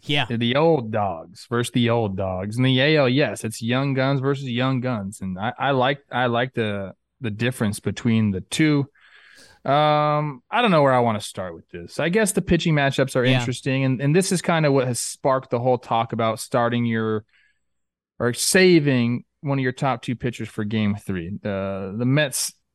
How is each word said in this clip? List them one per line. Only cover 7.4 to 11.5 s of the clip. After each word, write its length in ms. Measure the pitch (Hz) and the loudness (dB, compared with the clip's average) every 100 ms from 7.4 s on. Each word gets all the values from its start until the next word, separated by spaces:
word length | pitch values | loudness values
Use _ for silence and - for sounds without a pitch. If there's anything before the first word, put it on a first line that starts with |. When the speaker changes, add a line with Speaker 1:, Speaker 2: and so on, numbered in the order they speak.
| 120 - 110 101 | -4 0 -2 -2
Speaker 2:
between 500 | 104 95 120 113 107 | -6 -2 0 2 2
the 100 | 92 | -2
two. 480 | - - 156 147 135 _ - - - - - _ | -4 0 2 2 0 _ -20 -20 -20 -20 -20 _
Um, 760 | 131 143 151 151 151 151 151 143 _ | 0 2 4 2 2 0 -2 -8 _
I 120 | 226 | 0
don't 80 | 240 | 4
know 120 | 165 | 4
where 120 | 139 | 6
I 60 | 127 | 4
wanna 200 | 120 104 | 2 0
start 340 | - - 92 | -6 -10 -10